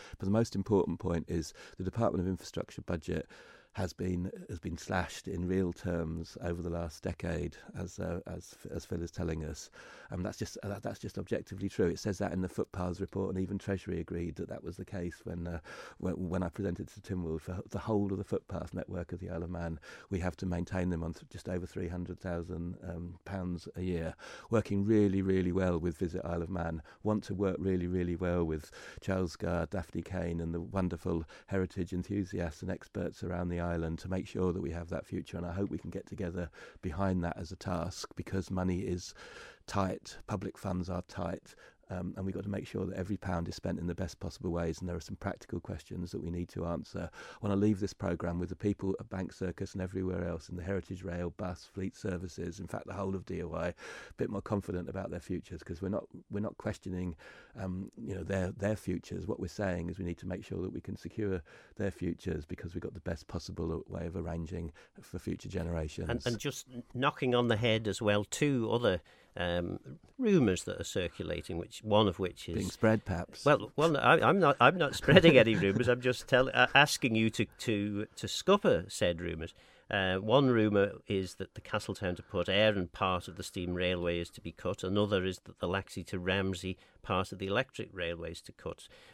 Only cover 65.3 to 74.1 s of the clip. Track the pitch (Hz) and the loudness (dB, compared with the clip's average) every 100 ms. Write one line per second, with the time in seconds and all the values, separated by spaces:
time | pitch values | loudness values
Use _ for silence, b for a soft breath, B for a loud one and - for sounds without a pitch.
65.3 | 87 95 92 85 82 78 - 85 - 123 | -6 -4 -4 -2 -2 -2 -4 -4 -2 -2
66.3 | 113 147 - - 123 - 123 139 - 127 | -2 -4 -6 -10 -14 -10 0 0 2 4
67.3 | 123 120 107 117 110 110 95 107 104 101 | 4 4 4 4 4 2 2 4 4 2
68.3 | - 147 131 110 117 117 90 b b b | 2 2 4 2 4 4 2 b b b
69.3 | - 87 87 87 92 - 135 - - 240 | -4 0 0 0 -4 -8 -16 -14 0 6
70.3 | 185 110 90 - 95 - 101 87 - 85 | 8 8 6 0 -6 -2 -2 -2 -2 -4
71.3 | 80 - 85 98 - 107 104 104 90 92 | -4 -4 -6 -6 -8 4 8 8 4 -2
72.3 | - - 82 95 - 113 110 - 85 - | -2 -4 -2 -2 4 6 6 2 -2 -4
73.3 | - 139 131 104 - 160 147 117 | 2 6 6 4 2 4 6 6